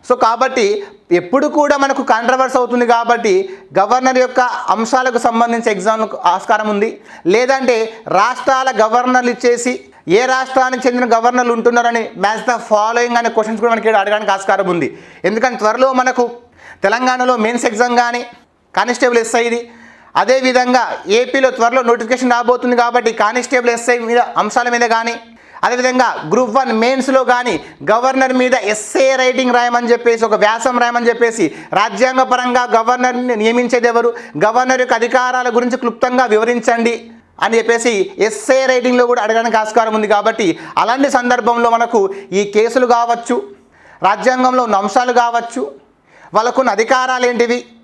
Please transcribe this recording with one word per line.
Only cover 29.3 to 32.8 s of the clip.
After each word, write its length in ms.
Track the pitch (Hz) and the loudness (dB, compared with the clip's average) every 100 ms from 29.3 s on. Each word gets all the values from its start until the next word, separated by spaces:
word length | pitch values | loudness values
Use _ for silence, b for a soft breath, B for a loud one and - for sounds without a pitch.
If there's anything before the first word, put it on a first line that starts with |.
| 254 254 240 | 0 0 0
రాయమని 320 | 240 240 233 | 2 0 0
చెప్పేసి, 280 | 233 240 226 220 | 0 2 0 0
ఒక 80 | 208 | 2
వ్యాసం 320 | 208 226 262 247 | 2 2 -2 0
రాయమని 260 | 240 240 233 | 0 0 0
చెప్పేసి, 360 | 233 233 226 165 B B 185 | 2 0 0 -4 B B -2
రాజ్యాంగపరంగా 840 | 208 202 254 254 254 247 247 247 247 | 0 0 0 2 0 0 0 0 2
గవర్నర్ని 580 | 220 | 0